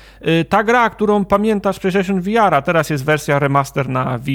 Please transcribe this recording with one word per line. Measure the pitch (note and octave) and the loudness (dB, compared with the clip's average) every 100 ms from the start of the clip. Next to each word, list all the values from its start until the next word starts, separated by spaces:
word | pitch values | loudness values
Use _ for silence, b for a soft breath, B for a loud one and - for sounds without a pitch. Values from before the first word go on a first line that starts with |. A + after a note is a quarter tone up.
| B B D#3+ E3 | B B -2 0
Y, | |
ta | D#3+ G3 | 2 0
gra, | G#3+ B3 A3+ | 2 2 2
którą | - G#3+ G#3 | 0 0 0
pamiętasz, | F#3+ G3+ G#3+ G#3 G3 F#3+ | 2 0 2 0 -2 -2
PlayStation | F#3+ F#3+ F#3 F#3+ | -2 0 0 -2
V | F#3 A3+ | 0 2
R, | G3 | 2
a | C#3+ | 2
teraz | C#3 E3+ D3+ | 2 0 0
jest | D3 | -2
wersja | C3+ D3+ - C#3+ | 0 -2 0 0
remaster | C#3+ C#3 C3+ C#3+ C3+ | 2 0 0 -4 -4
na | B2+ B2+ B2 | -2 -4 -4
V | C#3 | -2